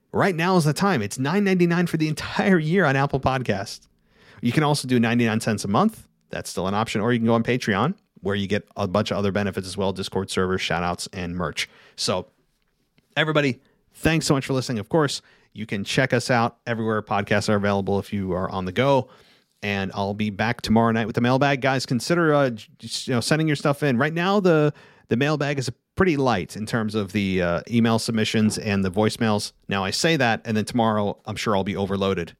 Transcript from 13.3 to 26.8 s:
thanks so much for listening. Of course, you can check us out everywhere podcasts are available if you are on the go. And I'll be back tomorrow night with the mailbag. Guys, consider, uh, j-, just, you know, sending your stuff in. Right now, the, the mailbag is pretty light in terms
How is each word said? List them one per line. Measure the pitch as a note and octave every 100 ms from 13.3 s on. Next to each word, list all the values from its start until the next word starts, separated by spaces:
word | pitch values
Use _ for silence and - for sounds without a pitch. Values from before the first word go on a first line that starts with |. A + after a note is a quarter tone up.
| D3+ C#3+ A#2 _ _ _ -
thanks | - D#3+ -
so | C#3
much | -
for |
listening. | C3 A#2+ A#2
Of | F#2+
course, | E3 C#3+ - - _ _
you | - G#2+
can | G#2
check | G2 - C3
us | A#2+ -
out | B2 A#2 - -
everywhere | A2+ A2 G#2+
podcasts | - G2+ G2+ G#2 G2
are | G2+
available | G2+ G2 F#2+ G2
if | -
you | G2+ F#2+
are | F2+ F#2+
on | F#2+ F#2
the |
go. | F2+ C3+ C#3 - - _ _ _ _
And | G#2 G2+ F#2+ G2+
I'll | G2+
be | G#2 G#2+
back | G2+ A2 A#2+
tomorrow | - A2 A2+
night | A2+ A2
with | A#2
the |
mailbag. | A#2+ C3 C#3+ C#3
Guys, | C3 C3+ -
consider, | B2 - F3 D#3+
uh, | D3 C3+
j-, | A2 - _
just, | A2+ - -
you |
know, | B2
sending | - D#3 D#3+
your | C#3+
stuff | D#3 C#3+
in. | D3 A#2
Right | D#3
now, | E3 F3+ G#3
the, | F3+ D#3+ D3+ - - - -
the | A#2
mailbag | C#3+ D3+ C#3+ C#3+
is | A#2+ - _ -
pretty | F#3+ C#3
light | C3 G#2 D#2+ -
in | G#2+
terms | A#2+